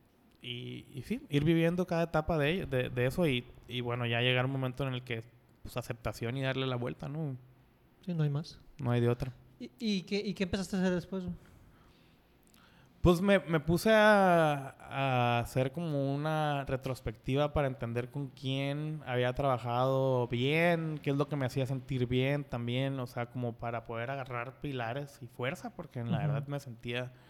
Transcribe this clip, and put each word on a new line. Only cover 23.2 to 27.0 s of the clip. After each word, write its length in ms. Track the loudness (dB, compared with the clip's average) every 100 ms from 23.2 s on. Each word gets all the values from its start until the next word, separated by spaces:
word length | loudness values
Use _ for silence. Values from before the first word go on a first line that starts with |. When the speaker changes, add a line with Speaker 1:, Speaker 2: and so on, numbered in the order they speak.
| -6
Speaker 1:
como 280 | -4 -6
para 340 | -6 -6 -6 -6
poder 240 | -6 -6
agarrar 500 | -6 -6 -8 -8 -8
pilares 560 | -6 -4 -4 -6 -8 -12
y 60 | -16
fuerza, 500 | -6 -4 -4 -10 -12
porque 240 | -10 -8
en 120 | -2
la 80 | 0
Speaker 2:
Ujú. 80 | 0
Speaker 1:
verdad 200 | -2 -4
me 120 | -8
sentía 520 | -8 -10 -6 -6